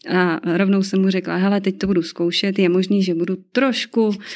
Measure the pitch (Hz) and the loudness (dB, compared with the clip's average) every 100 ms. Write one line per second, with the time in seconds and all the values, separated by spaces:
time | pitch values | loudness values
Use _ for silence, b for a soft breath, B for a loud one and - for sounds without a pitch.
0 | - 185 180 160 - 175 196 196 196 190 | -4 0 0 0 -2 0 2 2 2 0
1 | 190 190 175 170 196 202 196 196 196 185 | 2 0 -2 0 0 0 -2 -2 0 0
2 | 165 - 175 - 196 196 185 180 185 202 | -2 -2 -2 -2 -2 0 2 2 2 2
3 | 185 165 175 185 - 247 269 240 - 226 | 2 0 -2 -4 -4 0 0 0 -2 0
4 | 214 208 B | 0 0 B